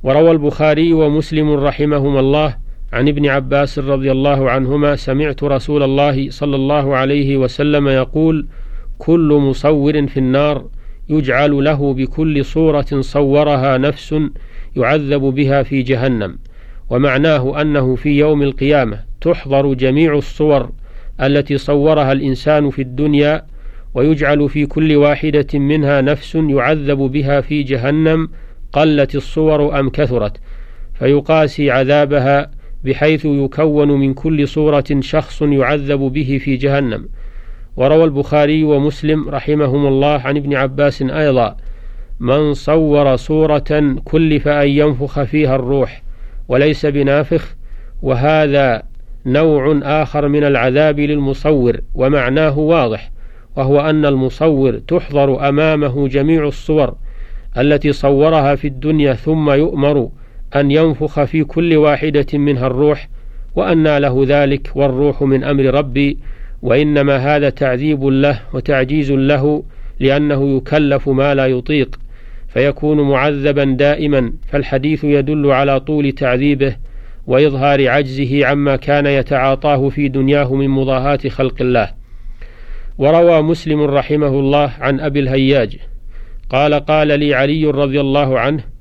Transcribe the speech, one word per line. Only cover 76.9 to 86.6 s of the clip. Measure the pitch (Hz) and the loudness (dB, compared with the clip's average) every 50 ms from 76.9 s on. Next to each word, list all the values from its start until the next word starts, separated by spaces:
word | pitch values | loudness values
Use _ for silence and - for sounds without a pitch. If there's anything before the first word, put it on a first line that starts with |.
| - - - - - - - | -14 -16 -14 -14 -16 -14 -4
وإظهار | - 123 131 151 147 139 131 135 143 143 135 135 123 | 0 2 4 4 2 2 2 2 2 2 4 2 2
عجزه | 123 147 147 131 131 135 139 120 135 143 139 | 2 0 0 -2 -4 -4 -2 0 2 2 2
عما | 127 143 143 143 143 139 | 2 2 2 2 0 0
كان | 127 - 143 143 147 143 | 0 0 0 0 2 2
يتعاطاه | 143 139 139 127 135 143 127 131 135 135 131 139 151 143 131 135 139 | 2 0 0 0 0 0 0 2 0 0 0 0 0 2 2 0 -2
في | - 147 143 | -2 -2 -4
دنياه | 139 131 139 131 135 143 143 143 127 135 | -2 0 0 0 2 2 2 0 0 0
من | 139 139 139 | -2 0 0
مضاهاة | 135 135 135 135 131 131 127 143 143 135 - 135 | 0 -2 0 0 -2 0 0 -2 -2 -2 -4 -6
خلق | - - 131 127 - - | -4 -2 -2 -2 -2 -2
الله. | 123 127 123 117 104 - - - - - - - - - - - - - - - - - - - - - - | -2 0 2 0 0 -2 -6 -14 -18 -18 -18 -14 -14 -14 -14 -14 -16 -18 -16 -18 -14 -12 -12 -10 -10 -12 -6
وروى | - 135 143 160 170 170 175 170 156 | 0 2 2 4 6 6 6 4 4
مسلم | 156 160 165 165 - 156 151 151 | 2 0 -2 -2 -2 -4 -2 0
رحمه | 147 143 139 143 135 - 147 147 147 | 0 0 0 -2 0 0 0 0 0
الله | 143 131 139 135 135 143 147 147 139 - - | 0 0 0 0 2 2 2 0 0 -4 -4
عن | 131 131 147 135 | -2 -2 -2 -2
أبي | 156 151 139 147 | -2 -2 -2 -2
الهياج | 139 127 135 135 135 135 143 135 117 101 - - - - - - - - - - - - - - - - | -2 0 0 0 2 2 2 2 0 -2 -6 -12 -14 -14 -14 -14 -14 -14 -14 -14 -14 -12 -14 -14 -10 -4
قال: | - 135 | 0 0